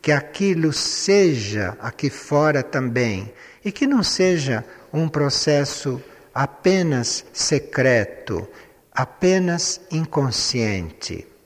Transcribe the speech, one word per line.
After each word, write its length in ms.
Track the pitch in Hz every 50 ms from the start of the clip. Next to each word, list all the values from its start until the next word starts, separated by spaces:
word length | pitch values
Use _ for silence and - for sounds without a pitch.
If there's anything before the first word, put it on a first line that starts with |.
que 100 | - 151
aquilo 600 | 147 139 - - - - 196 196 185 165 160 156 143
seja 1040 | - - - - - - - 196 202 196 175 143 117 101 98 107 107 101 90 - -
aqui 300 | - 120 - - 147 139
fora 520 | - - - - 151 143 151 156 147 139
também, 720 | 123 - - 139 131 123 117 127 120 113 101 92 101 107 - - - - - - -
e 80 | 208
que 160 | 190 - 285 277
não 160 | 285 240 175
seja 600 | - - - 185 185 180 165 135 139 120 107 110 - - - - - -
um 140 | 151 165 156
processo 920 | - 151 143 143 131 - - 156 147 143 143 139 - - - 143 127 123 - - - - - - -
apenas 920 | 127 139 - - - - 185 190 190 175 160 139 123 113 - - - - - -
secreto, 1120 | - - - 156 143 - - - - 127 131 123 113 101 - - - - - 104 82 104 - - - - - _ _ _ _
apenas 880 | - - 127 - - - - 180 185 190 185 175 175 165 - - - - - -
inconsciente, 1400 | 160 160 160 156 - 151 139 127 110 - - - - 123 113 104 101 92 87 80 - - - - 87 78 - - - _ _